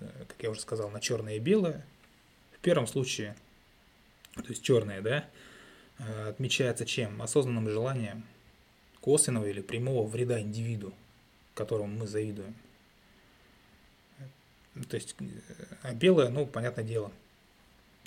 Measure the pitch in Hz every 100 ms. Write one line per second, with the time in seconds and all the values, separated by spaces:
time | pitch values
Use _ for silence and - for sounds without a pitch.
0 | 104 - - - 110 110 - 113 104 104
1 | - 113 107 110 123 214 175 143 - -
2 | - - - - - - - 156 117 135
3 | 127 - 104 - - - - - - _
4 | - _ - - - 113 - 120 104 98
5 | 107 143 - - - - - - - -
6 | 113 107 107 107 131 - 127 113 117 -
7 | 110 104 110 151 127 117 107 107 123 131
8 | 110 113 113 - - - _ _ - -
9 | - 147 - 117 104 101 95 117 127 127
10 | 107 117 123 120 107 107 117 110 98 -
11 | - - _ _ - - 107 110 104 107
12 | 107 107 107 101 98 113 - - _ _
13 | - - - - - - - - - _
14 | _ - 135 - _ _ - - 123 110
15 | - - 127 - - - - - 127 117
16 | 180 170 123 131 143 113 120 120 110 113
17 | 101 - - - - _ - - - -